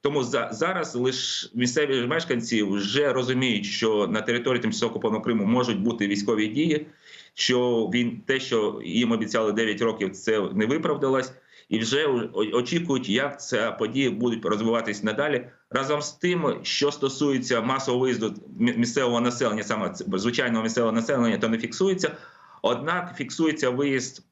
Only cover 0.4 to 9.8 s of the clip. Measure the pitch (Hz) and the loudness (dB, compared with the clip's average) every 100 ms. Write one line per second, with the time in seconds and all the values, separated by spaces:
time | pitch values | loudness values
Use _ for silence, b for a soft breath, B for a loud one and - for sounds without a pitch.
0.4 | 113 107 165 185 160 120 123 131 - - | -2 -2 -2 -2 -4 0 0 0 -4 -6
1.4 | - 117 123 123 147 135 123 160 165 123 | -6 -2 0 2 2 2 0 -2 0 -2
2.4 | 113 113 104 101 101 123 147 127 123 127 | 0 0 2 0 0 2 2 2 0 0
3.4 | 131 104 101 - 113 107 98 107 107 120 | 2 0 -2 0 2 2 2 0 0 0
4.4 | 120 123 117 110 117 107 110 107 127 113 | 2 0 0 0 -2 0 -2 0 0 0
5.4 | 101 123 123 101 107 113 101 101 101 110 | 4 2 2 2 0 0 0 0 0 0
6.4 | 107 117 170 151 151 B B B B - | 0 0 0 0 -2 B B B B -4
7.4 | - 123 123 117 104 117 120 117 - 131 | 0 2 4 2 2 0 0 -2 -2 -2
8.4 | - 117 104 - 67 95 123 113 107 120 | 0 0 0 -4 -4 0 2 0 0 0
9.4 | 110 104 113 101 | 0 2 0 0